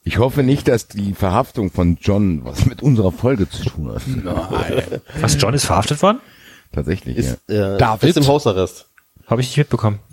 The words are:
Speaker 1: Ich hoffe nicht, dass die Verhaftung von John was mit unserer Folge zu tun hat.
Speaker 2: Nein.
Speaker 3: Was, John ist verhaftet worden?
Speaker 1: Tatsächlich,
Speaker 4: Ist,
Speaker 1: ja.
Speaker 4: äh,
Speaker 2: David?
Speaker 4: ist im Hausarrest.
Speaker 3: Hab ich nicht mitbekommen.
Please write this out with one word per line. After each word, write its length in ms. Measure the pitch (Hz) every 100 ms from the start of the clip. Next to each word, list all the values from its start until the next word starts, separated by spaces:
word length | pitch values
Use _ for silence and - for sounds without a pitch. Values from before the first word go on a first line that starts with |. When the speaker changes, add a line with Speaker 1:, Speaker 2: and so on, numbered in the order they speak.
| -
Speaker 1:
Ich 140 | 98
hoffe 240 | 127 139
nicht, 260 | 131 143 -
dass 180 | 120 -
die 260 | 104 101
Verhaftung 560 | 95 98 98 135 - 95
von 260 | - 87 85
John 460 | - 101 104 80 62
was 200 | - -
mit 160 | 127
unserer 300 | 131 120 95
Folge 380 | 85 123 135 87
zu 160 | - -
tun 280 | - 71
hat. 100 | 53 131
Speaker 2:
Nein. 760 | 131 90 90 - - - - - - - 151
Speaker 3:
Was, 160 | 113 143
John 120 | 104
ist 120 | 139 -
verhaftet 360 | 82 104 147
worden? 200 | 185 240 - - - - _
Speaker 1:
Tatsächlich, 460 | - 73 95 - 62
Speaker 4:
Ist, 200 | 64 62 -
Speaker 1:
ja. 260 | 104 98 98
Speaker 4:
äh, 20 |
Speaker 2:
David? 320 | 120 110 143
Speaker 4:
ist 60 | 175
im 100 | 139
Hausarrest. 580 | 143 120 95 90 - - _ _ _ -
Speaker 3:
Hab 120 | 120
ich 80 | 127
nicht 100 | -
mitbekommen. 420 | 147 117 110 101 -